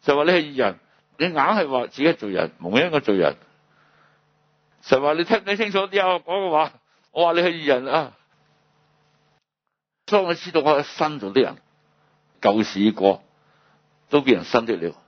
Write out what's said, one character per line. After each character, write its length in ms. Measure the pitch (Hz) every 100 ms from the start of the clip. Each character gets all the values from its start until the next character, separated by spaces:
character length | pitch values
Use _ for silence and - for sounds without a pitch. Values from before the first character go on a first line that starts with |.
就 140 | - 143
話 80 |
你 60 | 151
係 100 | 180
義 140 | 151 135
人， 240 | 110 90 _ _ _ _
你 80 | 175
硬 80 |
係 360 | 160 143 214 156
話 180 | 131 120
自 140 | -
己 60 | 147
係 60 |
罪 160 | 165 107
人， 200 | 90 82 -
蒙 140 | 85
恩 180 | 107 175
嘅 80 | 151
罪 160 | - 98
人。 220 | 80 69 _ _ _ _ _ _ _ _ _ _ _ _ _ _
神 200 | - 131
話 120 | 143
你 100 | 156
聽 140 | 170 226
唔 40 | 196
聽 120 | 202
清 140 | 214
楚 80 | 196
啲 220 | 196 196
啊？ 120 | 185
我 100 | 180
講 240 | - 185 190
嘅 40 |
話， 220 | 156 156 _ _ _ _
我 140 | - 170
話 80 |
你 60 | 170
係 100 | 180
義 140 | 170 151
人 220 | 131 131
啊。 260 | 147 139 _ _ _ _ _ _ _ _ _ _ _ _ _ _ _ _ _ _ _ -
所 140 | 208
以 40 | 185
我 80 |
知 180 | 170 180
道 100 | 165
我 200 | 143 143
係 20 |
新 360 | 143 - 151 151
造 80 | 101
啲 140 | 123
人， 160 | 120 - _ _ _ _ _ _ _ _
舊 220 | 107 104
事 160 | 107 98
已 120 | 104
過， 300 | 104 98 95 _ _ _ _ _ _ _ _ _
都 120 | 147
變 220 | 131 104
成 20 | -
新 200 | 123 113
的 100 | 98
了。 180 | 82 80